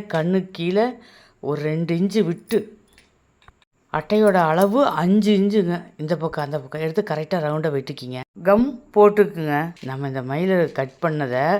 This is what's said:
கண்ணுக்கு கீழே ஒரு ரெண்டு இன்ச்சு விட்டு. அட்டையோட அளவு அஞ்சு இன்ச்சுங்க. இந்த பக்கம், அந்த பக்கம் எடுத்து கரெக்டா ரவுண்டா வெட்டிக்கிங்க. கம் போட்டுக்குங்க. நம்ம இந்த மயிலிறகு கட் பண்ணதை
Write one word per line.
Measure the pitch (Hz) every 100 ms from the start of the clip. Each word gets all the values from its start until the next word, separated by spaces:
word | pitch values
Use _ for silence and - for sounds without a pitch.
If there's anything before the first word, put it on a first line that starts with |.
| 208 165
கண்ணுக்கு | 165 190 185 180
கீழே | 170 196 240 240 - - _ - -
ஒரு | 147 151
ரெண்டு | 160 165 170
இன்ச்சு | 196 220 170
விட்டு. | 170 - 220 - - _ _ _ _ _ _ - _ _ _ _
அட்டையோட | 151 - 214 214 185 160
அளவு | 160 196 240 269 151
அஞ்சு | 175 208 202 202
இன்ச்சுங்க. | 202 214 175 175 - -
இந்த | 156 165
பக்கம், | 160 160 143
அந்த | 151
பக்கம் | 135 156 160
எடுத்து | 160 208
கரெக்டா | 151 156 180 151
ரவுண்டா | 156 156 139
வெட்டிக்கிங்க. | 131 139 123 127 131 - 170
கம் | 208 269 240 - 208
போட்டுக்குங்க. | 208 208 185 165 151 147 165 170 131
நம்ம | 131 139
இந்த | 135 123
மயிலிறகு | 143 185 185 156 -
கட் | 135 -
பண்ணதை | 170 151 135 127 147